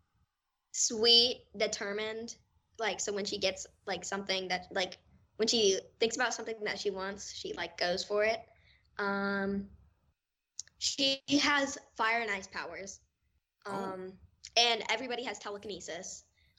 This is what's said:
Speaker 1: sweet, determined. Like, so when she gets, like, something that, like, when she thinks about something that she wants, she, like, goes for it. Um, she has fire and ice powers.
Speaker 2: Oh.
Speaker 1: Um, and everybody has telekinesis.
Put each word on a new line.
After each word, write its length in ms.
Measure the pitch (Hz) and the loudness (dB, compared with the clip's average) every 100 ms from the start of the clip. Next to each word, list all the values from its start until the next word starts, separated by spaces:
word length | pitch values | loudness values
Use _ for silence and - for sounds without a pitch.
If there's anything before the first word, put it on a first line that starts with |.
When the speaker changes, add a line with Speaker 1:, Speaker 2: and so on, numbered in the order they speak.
| _ _ _ _ _ _ _ | _ _ _ _ _ _ _
Speaker 1:
sweet, 720 | - - 233 233 233 247 240 - 202 | -2 0 4 8 8 8 2 -8 0
determined. 800 | 214 208 208 208 214 220 233 - _ _ _ - | 0 0 -4 -4 -6 -6 -10 -12 _ _ _ -4
Like, 220 | 220 185 | -4 -2
so 120 | - | -4
when 120 | 202 | -2
she 140 | 190 202 | -4 0
gets, 280 | 190 190 - _ - | 0 -2 -10 _ -6
like, 180 | 180 | -6
something 440 | 180 196 196 190 185 | -4 -6 -2 -2 -2
that, 180 | 180 - | -4 -4
like, 280 | 196 185 - _ - _ _ | -2 -2 -4 _ -20 _ _
when 120 | 226 | 2
she 300 | 240 208 190 - _ | 4 6 4 -2 _
thinks 160 | 226 226 | 0 2
about 180 | 247 | 0
something 200 | 233 226 226 | -2 -6 -4
that 140 | 208 202 | -4 -2
she 120 | 208 | -2
wants, 440 | 190 190 202 - | -2 -6 -6 -10
she, 200 | - 180 | -10 -8
like, 240 | 175 170 - | -6 -6 -2
goes 260 | 180 180 | 0 0
for 200 | - 208 | 0 2
it. 160 | 214 226 - _ _ _ _ - | 2 2 -4 _ _ _ _ -4
Um, 680 | 202 196 196 196 196 196 196 - - _ _ _ _ _ _ _ - _ | -2 0 0 0 0 -2 -4 -12 -20 _ _ _ _ _ _ _ -14 _
she 420 | - - 269 269 - 285 | -4 2 2 2 2 4
has 380 | 285 285 277 - - - | 6 4 2 -4 -14 -2
fire 240 | 220 233 | 2 2
and 100 | 226 | 0
ice 160 | 196 196 | -4 -4
powers. 540 | 185 151 170 196 - _ _ _ _ _ _ 208 | -8 -8 -10 -12 -14 _ _ _ _ _ _ -6
Speaker 2:
Oh. 60 | |
Speaker 1:
Um, 400 | 196 190 185 185 196 - _ - - | -4 -4 -6 -10 -14 -20 _ -2 4
and 260 | 240 226 - | 4 2 0
everybody 340 | 226 254 240 | -2 -2 -4
has 140 | 240 208 | -4 -6
telekinesis. 840 | 220 202 208 180 - 160 190 - - _ _ | -8 -8 -8 -10 -8 -8 -8 -14 -18 _ _